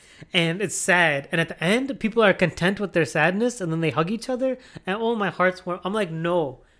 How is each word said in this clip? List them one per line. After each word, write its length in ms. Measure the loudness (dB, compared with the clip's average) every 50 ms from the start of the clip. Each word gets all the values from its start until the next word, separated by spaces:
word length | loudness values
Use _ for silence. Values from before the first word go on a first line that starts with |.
| -20 -20 -20 -20 -20 -2 0
and 280 | 2 2 2 0 -2
it's 140 | -4 -4 -4
sad. 520 | -4 0 2 4 4 4 4 2 0 -4 -4 -2
And 80 | -2
at 80 | -2 -2
the 140 | -4 -4 0
end, 340 | 0 2 0 0 -2 -6 -4
people 220 | -4 -2 2 4 4
are 120 | 4 6
content 460 | 4 2 0 0 0 0 0 0 0
with 120 | -4 -2 0
their 140 | 0 0
sadness, 540 | 2 2 2 2 2 2 0 -2 -2 -2 -4 -6
and 100 | -4 -2
then 80 | 0
they 100 | -2 0
hug 200 | 0 0 0 0
each 180 | -2 -6 -4 -6
other, 300 | -4 -2 -2 -2 -4 -4 -10 -18 -20 -12 -6
and, 120 | -6 -4 -2
"Oh, 140 | 0 -2 0
my 160 | 0 -2 -2
heart's 340 | 0 2 2 2 2 -2 -6
warm." 160 | -8 -8 -6 -4
I'm 100 | -4 -2
like, 160 | -2 -2 -2
"No." 500 | -4 -4 -2 0 0 0 0 -2 -4 -12 -20 _ _ _